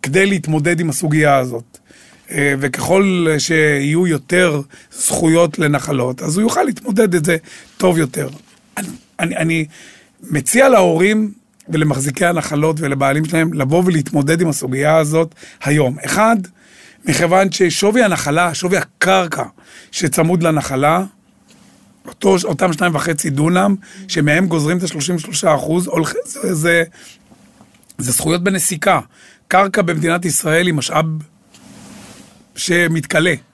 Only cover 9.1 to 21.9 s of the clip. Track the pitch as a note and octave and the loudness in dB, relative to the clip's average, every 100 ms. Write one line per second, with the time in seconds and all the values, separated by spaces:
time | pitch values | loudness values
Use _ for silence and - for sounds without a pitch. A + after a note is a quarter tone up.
9.1 | - E3 - E3 E3 D3+ - - - _ | -6 -4 -2 -2 -2 -6 -12 -20 -20 _
10.1 | _ - D3 B2 A#3+ C4+ A3+ F3+ D#3+ G3 | _ -6 -4 0 4 6 6 4 4 2
11.1 | G#3+ G#3+ - _ _ - D#3+ D#3 C3+ C#3 | 2 -2 -8 _ _ -4 0 0 0 -4
12.1 | B2+ F3 E3+ - D3 D#3+ D#3 D3+ C#3 C3+ | 0 0 0 -2 -2 0 -2 -4 0 0
13.1 | C#3+ D#3 E3 D#3+ D3+ C3 E3 F#3 D#3 C3+ | 0 0 0 0 0 2 2 2 0 0
14.1 | D3+ C#3 D#3 E3+ C#3+ C#3 C3 D3 D#3+ D3+ | -2 0 0 0 -2 -4 -2 2 2 2
15.1 | D#3+ D#3+ - - - C#3+ D3 C3 D3+ - | 0 -2 -6 -20 -8 0 2 2 -2 -4
16.1 | G3 A3 A3+ F3+ _ _ - - _ - | 2 2 2 -2 _ _ -20 -20 _ -4
17.1 | - E3+ F#3 G3 D3+ F3+ - G3+ A#3 G#3+ | 0 2 2 2 2 0 2 2 2 2
18.1 | D#3+ D3 D#3 F3 D3+ F3+ F3+ - _ F#3 | 0 0 0 0 -2 -2 -2 -4 _ 2
19.1 | F#3+ F3 - - _ - - - - D#3 | 2 0 -6 -8 _ -20 -20 -14 -4 -2
20.1 | E3+ D#3+ F3+ E3 D3+ - C3 C#3+ E3+ F#3+ | 0 2 2 2 0 -2 0 2 2 -2
21.1 | _ _ _ _ - _ _ _ | _ _ _ _ -20 _ _ _